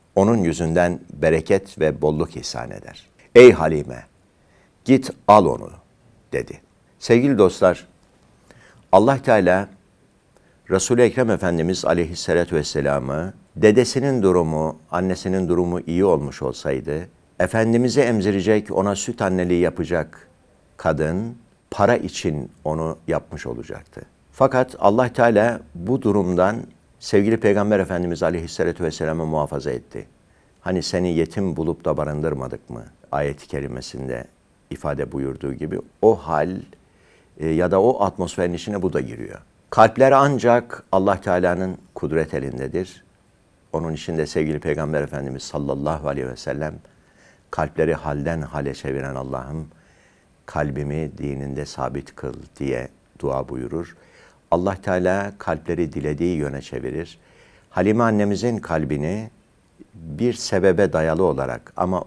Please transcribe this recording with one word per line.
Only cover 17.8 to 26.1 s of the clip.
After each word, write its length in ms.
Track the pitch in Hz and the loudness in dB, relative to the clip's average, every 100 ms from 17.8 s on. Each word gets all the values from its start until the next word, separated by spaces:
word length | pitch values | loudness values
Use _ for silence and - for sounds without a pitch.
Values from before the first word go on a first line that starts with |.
| 123 117 | 2 2
emzirecek, 760 | 123 113 98 98 92 107 104 - | 2 2 2 0 2 0 0 -2
ona 200 | 101 98 | 0 -2
süt 260 | - 117 | -6 -4
anneliği 380 | 98 92 87 87 | -2 0 0 2
yapacak 680 | 85 80 82 87 76 - - _ _ _ _ - | 0 -2 -4 -4 -4 -10 -20 _ _ _ _ -6
kadın 600 | 82 78 78 90 113 120 _ _ _ | -2 0 0 -2 -6 -10 _ _ _
para 260 | - 104 120 | 0 2 2
için 540 | 90 - 85 76 - _ | -2 -6 -4 -4 -8 _
onu 340 | 78 80 80 - - | -6 -4 -4 -6 -4
yapmış 380 | 76 - 76 65 | -4 -4 -12 -12
olacaktı. 560 | 60 - 50 - - - _ _ | -12 -12 -16 -18 -20 -20 _ _
Fakat 440 | - 131 127 127 - | 0 2 2 0 2
Allah 340 | 95 110 123 | 2 4 2
Teala 480 | 127 120 104 117 117 - | 2 4 6 4 0 -8
bu 280 | 85 90 123 | -10 -4 -2
durumdan 540 | 107 | 0